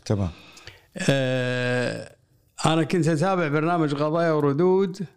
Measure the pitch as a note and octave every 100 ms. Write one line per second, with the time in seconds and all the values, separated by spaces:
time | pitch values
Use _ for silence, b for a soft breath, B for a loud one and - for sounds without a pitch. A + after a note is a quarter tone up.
0 | - G2+ F2+ B B B B B B -
1 | F#3 C#3 C3 B2+ B2 B2 B2 B2 A#2+ A2+
2 | G#2+ - _ _ _ - D#3 D#3+ D#3 F#3
3 | D#3 D3+ F#3+ F#3 D#3 D3+ D#3+ F3 D3+ C#3+
4 | D3+ E3 E3+ D3+ C#3+ C#3 F3+ F#3+ G3 F#3+
5 | E3+